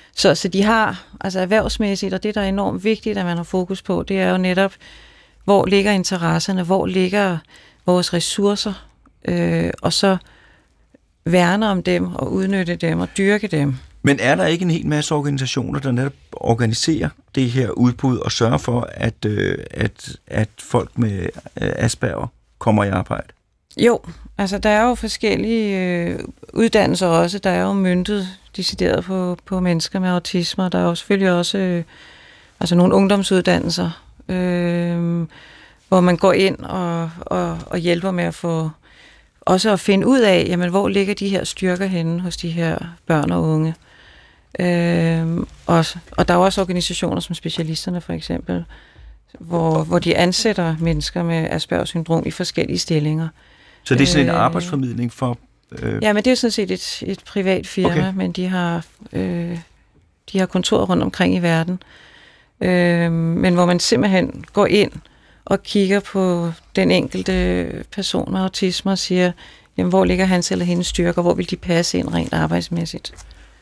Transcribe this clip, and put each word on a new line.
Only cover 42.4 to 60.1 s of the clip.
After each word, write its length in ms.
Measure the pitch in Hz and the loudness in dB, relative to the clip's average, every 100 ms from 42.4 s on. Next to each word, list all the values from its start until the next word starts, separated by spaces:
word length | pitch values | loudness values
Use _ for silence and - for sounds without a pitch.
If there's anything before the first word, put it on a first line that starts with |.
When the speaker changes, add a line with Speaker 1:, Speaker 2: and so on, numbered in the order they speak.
| 170 | -6
Speaker 1:
her 280 | 170 165 - 170 - - | -2 -2 -4 -8 -8 -2
børn 240 | 156 143 | 0 0
og 120 | 175 | 0
unge? 320 | 160 156 160 160 _ - - - - _ _ - | 0 0 0 -4 _ -20 -20 -20 -20 _ _ -4
Øh, 680 | 180 175 170 170 165 165 165 170 190 - - | 0 2 2 2 0 0 -2 -4 -6 -6 0
og, 200 | 170 165 170 - | 2 0 -4 -6
og 160 | - 175 | -2 2
der 60 | |
er 40 | 175 | 4
jo 60 | |
også 180 | 190 196 | 4 2
organisationer 580 | 185 180 - 175 175 175 | -2 -2 -4 -4 -4 -4
som 140 | - 170 | -6 -8
Specialisterne, 640 | 165 165 160 160 - 175 | -6 -6 -6 -6 -6 -6
for 120 | - | -6
eksempel, 520 | 165 - 170 - 180 170 - - - - - _ - | -8 -6 -6 -4 -6 -8 -16 -20 -20 -20 -20 _ -20
hvor, 440 | 165 170 165 160 | -6 -2 0 0
hvor 160 | 160 175 | 0 0
de 160 | 170 - | 2 2
ansætter 580 | 175 180 226 196 165 160 | 2 2 0 0 0 0
mennesker 440 | 165 151 - 175 | 0 0 -2 -4
med 240 | 170 165 160 | -2 0 -2
Aspergers 400 | 160 - 175 170 | -4 -2 -2 -2
syndrom 340 | 170 160 165 - | -4 -2 0 -2
i 60 | |
forskellige 480 | - 175 - - 175 | -4 -6 -4 -4 -4
stillinger. 480 | - 156 151 156 165 - _ _ _ _ | -2 0 0 -2 -4 -10 _ _ _ _
Speaker 2:
Så 120 | - 131 | 0 2
det 60 | |
er 40 | 135 | 4
sådan 180 | 147 131 | 4 2
en 40 | - | 2
Speaker 1:
Øh, 40 | |
Speaker 2:
arbejdsformidling 720 | 123 170 175 139 127 113 120 | 2 0 -2 -2 -2 -2 -4
for, 240 | - 127 120 _ _ - - | -2 -4 -4 _ _ -18 -8
øh 220 | 110 107 | -4 0
Speaker 1:
Ja, 100 | 214 | 0
men 100 | 208 | 2
det 40 | 254 | 2
er 40 | |
jo 40 | 247 | 2
sådan 160 | 233 | 0
set 200 | 214 185 | -2 -4
et, 320 | 185 - - - | -4 -8 -8 -8
et 140 | 196 - | -8 -6
privat 400 | 202 190 185 - | -2 0 0 -2
firma, 220 | - 180 170 185 | -2 0 2 -2
Speaker 2:
Okay. 60 | 190 | -2
Speaker 1:
men 160 | 185 | -4
de 160 | 180 185 | -4 -4
har, 380 | 185 175 170 - - 220 | -2 -2 -4 -8 -18 -10
øh, 440 | 175 185 175 170 170 - _ _ _ _ | -6 -4 -4 -6 -8 -12 _ _ _ _